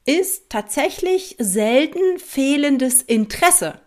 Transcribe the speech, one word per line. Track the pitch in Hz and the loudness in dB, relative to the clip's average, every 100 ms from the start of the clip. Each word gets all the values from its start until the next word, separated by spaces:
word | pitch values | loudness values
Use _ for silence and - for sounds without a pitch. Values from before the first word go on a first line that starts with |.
ist | - 320 370 - - | -2 -2 -2 -6 -8
tatsächlich | 220 - - 311 - 359 370 - - | -8 -6 -2 -2 -2 -2 -2 -2 -6
selten | 208 202 214 254 302 349 370 359 | -2 0 2 2 2 0 0 0
fehlendes | - - 269 285 285 269 254 247 | -6 -2 0 2 2 2 2 0
Interesse. | - 226 208 - 349 - 160 - | 2 0 0 0 2 2 -2 -8